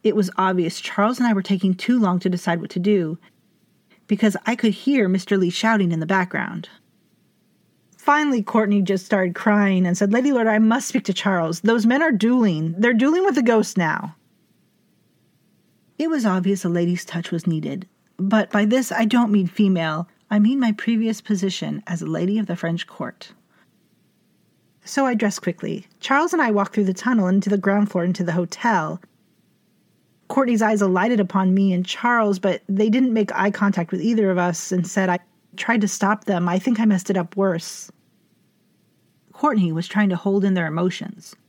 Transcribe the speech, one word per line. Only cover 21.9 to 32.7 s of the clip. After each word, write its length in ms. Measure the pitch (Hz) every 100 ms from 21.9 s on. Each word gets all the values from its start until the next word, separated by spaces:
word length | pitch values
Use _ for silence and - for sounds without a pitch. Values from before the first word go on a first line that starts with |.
| 170
a 40 | 160
lady 340 | 160 180 214
of 60 | 208
the 100 | 175
French 320 | 165 170 -
court. 460 | - 127 _ - - _ _ _ _ _ _ _ _ _ _ _ _ _ _ -
So 200 | - 269
I 80 |
dressed 280 | 226 208 -
quickly. 440 | - 170 - 165 - _
Charles 320 | - 277 339
and 100 | 339
I 80 | 247
walked 240 | 208 202
through 120 | - 190
the 80 |
tunnel 340 | 180 240 240 185
into 220 | 196 190
the 80 | 196
ground 340 | 196 202 208
floor 140 | 180 175
into 180 | 175
the 80 | 175
hotel. 680 | 170 170 - 240 196 156 175 - _ _ _ _ _ _ _ _ _ _ _ _
Courtney's 320 | - 254 226
eyes 200 | 214 214
alighted 380 | 196 185 220 233
upon 340 | 185 196 185
me 200 | 190 196
and 120 | 180 180
Charles, 540 | - 240 240 214 185
but 220 | 190 165
they 200 | -